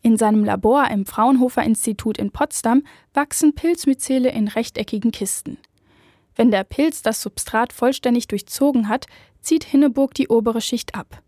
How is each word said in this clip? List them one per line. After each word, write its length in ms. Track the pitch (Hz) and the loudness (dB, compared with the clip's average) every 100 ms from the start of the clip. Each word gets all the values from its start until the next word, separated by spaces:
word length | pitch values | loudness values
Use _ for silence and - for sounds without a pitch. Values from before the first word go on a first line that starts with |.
In 140 | 233 220 | 4 4
seinem 280 | 220 214 | 4 4
Labor 440 | 208 196 214 269 269 | 2 2 2 2 2
im 160 | 208 196 | -2 -4
Fraunhofer 560 | - 233 269 254 - | 0 4 4 2 0
Institut 560 | 226 220 - 208 220 214 | 0 0 -2 -4 -6 -4
in 140 | 202 | -6
Potsdam 500 | - 302 - 226 247 294 - _ | -2 -4 -2 0 0 0 -20 _
wachsen 400 | - 294 - 302 | -4 -4 2 2
Pilzmyzele 760 | 294 330 330 - 262 - 262 254 | 2 -2 0 0 -2 0 0 0
in 200 | 220 214 | 0 -2
rechteckigen 640 | 220 233 - 214 214 226 | -2 -4 -6 -6 -2 -2
Kisten. 440 | - 196 - - - _ _ _ _ _ _ _ | -2 -6 -6 -10 -14 _ _ _ _ _ _ _
Wenn 160 | - 233 | 0 2
der 140 | 202 | 2
Pilz 360 | 190 - 311 - | -2 0 0 0
das 220 | 226 214 | -4 -4
Substrat 500 | 202 - - 220 240 | -8 -10 -4 -2 -2
vollständig 540 | - 240 269 247 240 - | 0 -2 0 0 0 -2
durchzogen 600 | 202 - - 277 262 214 | -8 -6 0 2 2 0
hat, 180 | 247 - - _ _ | -4 -6 -20 _ _
zieht 220 | - 320 | -2 -2
Hinneburg 520 | - 277 285 240 269 | 2 2 4 2 -2
die 120 | - 269 | 0 0
obere 340 | 233 220 226 | 2 2 -4
Schicht 360 | - 240 - 208 | -4 -6 -6 -12
ab. 260 | - - | -14 -20